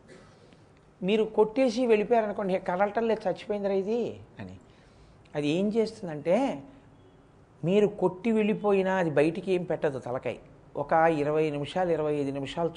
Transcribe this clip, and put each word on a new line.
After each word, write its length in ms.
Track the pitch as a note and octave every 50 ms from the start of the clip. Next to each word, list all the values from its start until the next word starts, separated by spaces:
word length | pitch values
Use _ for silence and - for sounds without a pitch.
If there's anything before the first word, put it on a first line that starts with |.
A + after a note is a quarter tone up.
| - - - - - - - - - - - - - - - - _ _ _ - F#3
మీరు 200 | F3+ G#3+ A3 G#3+
కొట్టేసి 640 | A3 - G#3+ G#3+ G#3+ G#3+ C4+ C4+ B3 G#3 A#3+ C4
వెళ్ళిపోయారనుకోండి, 680 | A#3 A3 G#3 G#3 F3+ A#3+ A3+ G#3+ G#3 G3 G3+ G#3 F#3 F#3
"హే, 60 | F#3
కదలటం 480 | - - F3+ F3+ G3+ G#3 G3+ A#3 A#3 A3+
లేదు, 220 | A3 A3 - F#3+
చచ్చిపోయిందిరా 440 | E3+ - - - G#3 G#3 G3 G3 G3
ఇది" 460 | G3 F#3+ G3+ A3+ B3 A3 C3+ G#2 G2+ G#2 - - -
అని. 180 | G#2 F2+ F#2+ G2 - - - - - - - - - - - - - - -
అది 120 | D3+ D3 D3
ఏం 200 | D#3 F3+ G3 G#3+
చేస్తుందంటే, 960 | G#3 A#3 G#3+ G#3+ - - - E3+ D3+ D3 C#3+ E3 F3+ A3+ C#4 B3 E3 C#3 - - - - - - - - - - - - - - - - - - - - -
మీరు 220 | E3 F#3+ G#3 G#3 G3
కొట్టి 440 | G3+ - F3+ F#3 F3+ - - A#3
వెళ్ళిపోయినా 600 | A3 A3 G#3 G3+ A3 - G#3 G#3 G3 F#3+ F#3 F#3 F#3+
అది 160 | F#3+ F3+ E3
బయటికి 420 | C#3+ D3 D3 E3 D#3+ F#3 F3+ F#3+
ఏం 120 | F#3 F3+ F3
పెట్టదు 360 | F3 D#3+ C#3+ - D#3 C3+ B2
తలకాయ. 360 | - B2+ B2 C3 - B2 G#2+ - - - - - - - -
ఒక 180 | - C#3+ C#3+ F3
ఇరవై 560 | D#3+ D#3+ E3+ E3 D3 C#3+ D3 D3+ D#3 D#3+ D#3
నిమిషాలు, 420 | C#3+ C#3+ C#3+ - - F#3 F#3 F3
ఇరవై 240 | E3 D3+ D3+ D3+ D3+
ఐదు 160 | D3 C#3 C#3
నిమిషాలు 400 | C3+ C#3 C#3 C3 - E3+ E3+ E3 E3